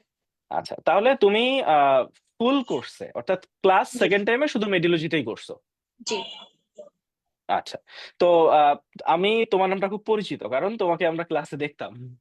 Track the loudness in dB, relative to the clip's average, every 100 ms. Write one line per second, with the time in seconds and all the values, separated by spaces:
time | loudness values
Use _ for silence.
0 | _ _ _ _ -10 -8 -8 -4 0 2
1 | 2 4 4 4 0 -2 2 4 4 4
2 | 0 _ _ -4 0 0 -2 -6 -8 -14
3 | -14 -10 -4 -4 -6 _ 4 4 2 0
4 | 0 0 0 0 0 -2 -2 0 0 0
5 | -2 -4 -4 -8 -12 -18 _ _ _ _
6 | -8 -8 -8 -18 -20 _ _ -20 -20 _
7 | _ _ _ _ -6 -6 -6 -16 _ -20
8 | -14 0 4 6 6 6 4 2 _ -10
9 | -2 0 2 0 0 0 0 -2 -4 -6
10 | -4 -4 -4 -8 -4 -4 -4 -2 -2 0
11 | 0 -2 -4 -6 -6 -8 -10 -10 -14 -14
12 | -20 -20